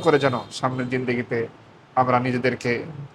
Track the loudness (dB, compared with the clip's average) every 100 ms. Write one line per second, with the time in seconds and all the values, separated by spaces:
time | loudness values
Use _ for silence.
0 | 4 4 4 0 -6 -6 -4 -4 -4 -2
1 | -2 -2 -2 -4 -4 -8 -20 -20 _ 0
2 | 4 2 2 0 0 0 -2 -2 -4 -12
3 | -12